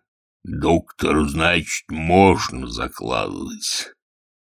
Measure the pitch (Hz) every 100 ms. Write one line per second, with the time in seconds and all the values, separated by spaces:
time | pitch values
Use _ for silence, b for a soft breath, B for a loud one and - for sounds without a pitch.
0 | _ _ _ _ - 73 78 - - -
1 | 80 73 76 73 82 87 76 - - 80
2 | 80 90 98 87 - 64 64 57 65 -
3 | 52 60 50 50 - 220 - - - -
4 | _ _ _ _